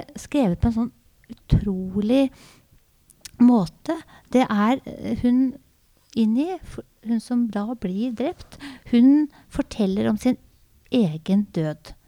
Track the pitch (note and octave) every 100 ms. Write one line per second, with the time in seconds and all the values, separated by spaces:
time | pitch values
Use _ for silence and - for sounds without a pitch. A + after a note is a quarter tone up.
0 | - - - D4 A3 F3 A#3+ C3 D#3+ -
1 | _ _ _ - - - G3+ F#3 F#3 G3
2 | G#3 C4+ C4+ - - _ _ _ _ _
3 | _ _ - - A#3+ A#3+ E3+ - - E4
4 | - - _ B3 C4 G#3+ G#3 C4 - -
5 | G3 A#3 B3 B3+ C4 B3+ _ _ _ _
6 | _ - A3 A#3 D#4+ F4+ - - - _
7 | G#3+ A#3 - B3 A#3 G3+ G#3 B3 F#3 F#3+
8 | B3+ A3 C#4 - - - C#4+ C4 - A#3+
9 | B3+ C#4+ D4+ - _ - - - G3 G3
10 | A3+ G#3+ B3+ - _ _ _ _ _ B3+
11 | F#3 D#3+ - G3 G3+ F3 D#3 D3+ - -